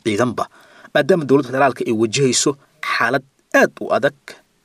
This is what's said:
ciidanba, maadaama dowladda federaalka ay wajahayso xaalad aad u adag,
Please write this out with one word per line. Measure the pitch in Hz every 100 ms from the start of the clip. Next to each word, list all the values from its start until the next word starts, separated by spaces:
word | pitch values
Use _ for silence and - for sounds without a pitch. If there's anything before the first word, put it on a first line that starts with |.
ciidanba, | - 101 123 104 - _ _ - -
maadaama | 151 139 185 139
dowladda | 135 131
federaalka | 131 139 123 123
ay |
wajahayso | 110 113 120 135 120 - 139 _ _
xaalad | - - 117 135 - _ _
aad | 277 233 -
u | -
adag, | 107 135 - - - _ _